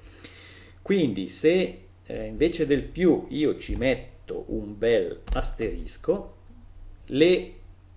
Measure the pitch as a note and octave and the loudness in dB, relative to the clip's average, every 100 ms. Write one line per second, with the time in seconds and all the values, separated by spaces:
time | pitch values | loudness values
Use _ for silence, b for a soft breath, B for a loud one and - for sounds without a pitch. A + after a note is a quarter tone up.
0 | B B B B B B B B - G3 | B B B B B B B B 0 2
1 | C#3 F#2+ F#2+ - D#3 F#3 - - - - | 2 -2 -8 2 4 4 2 -6 -20 -20
2 | - A2+ A2 A2 D#3+ E3+ C#3 C#3 - D#3+ | -12 -10 -6 0 0 2 2 0 0 2
3 | F3+ G#2 - C3+ C#3+ F2 - G2+ B2+ A#2+ | 4 4 0 -2 0 -2 -4 -2 0 0
4 | - - - - - A2+ G#2 G#2 A#2 A2 | -4 -16 -12 -10 -8 -8 -8 -2 2 2
5 | F2 - - B2+ - - A2 E2+ - - | 2 -6 -4 -2 -2 -4 -4 -6 -8 -4
6 | - G3 - - - - - - - - | -2 -2 -4 -18 -20 -20 -20 -20 -18 -18
7 | - C3 F3 F3+ - - - - - | -2 4 6 4 -2 -14 -20 -20 -20